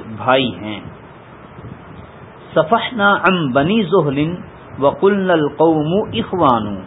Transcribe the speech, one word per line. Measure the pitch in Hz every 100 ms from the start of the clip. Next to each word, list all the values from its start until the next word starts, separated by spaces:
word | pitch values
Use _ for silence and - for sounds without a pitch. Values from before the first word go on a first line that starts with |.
| - 107
بھائی | 107 131 123 90
ہیں۔ | 104 101 90 - - - - - - - - - - - - - - - -
صفحنا | 170 156 226 - 247 202
عن | 196 170 185 147
بني | 127 151 226
زحل | 180 190 147 139 156 180 - - - -
وقلنا | 139 - 196 202 185
القوم | 170 147 - 160 160 151 185 -
اخوان | 220 - 185 156 117 107 98